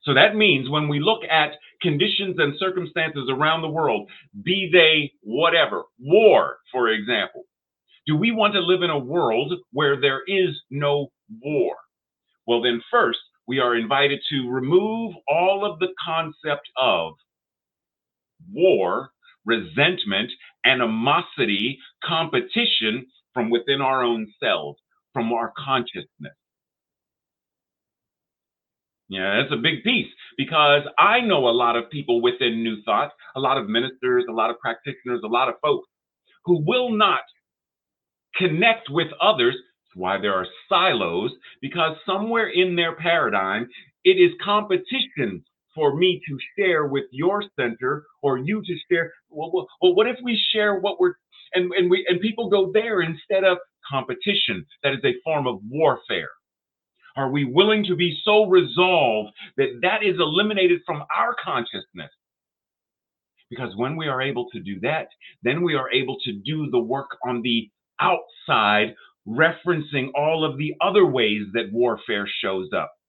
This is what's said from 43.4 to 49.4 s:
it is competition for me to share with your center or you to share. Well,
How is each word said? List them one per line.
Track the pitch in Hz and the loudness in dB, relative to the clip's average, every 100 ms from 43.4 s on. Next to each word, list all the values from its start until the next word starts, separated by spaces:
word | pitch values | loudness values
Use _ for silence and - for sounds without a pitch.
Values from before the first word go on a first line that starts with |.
| 95 104 120 - - _ | 0 -2 -6 -12 -20 _
it | 180 185 | 4 6
is | 175 - | 6 4
competition | 190 208 208 180 - 262 262 - 120 90 _ _ _ | 0 0 0 -4 -2 -4 -4 -4 -4 -6 _ _ _
for | - 147 143 | 0 0 4
me | 185 180 - | 2 2 -6
to | 135 - - | -12 -12 -2
share | 196 165 147 | 0 2 0
with | 135 135 | -2 -6
your | 127 165 202 202 - | -2 -2 0 -4 -4
center | 123 113 127 147 - _ | -4 -2 -4 -4 -8 _
or | 143 131 | -2 -2
you | 139 214 | -2 -4
to | 180 160 - | -4 -10 -2
share. | 170 165 - _ | -2 -2 -8 _
Well, | 151 | -12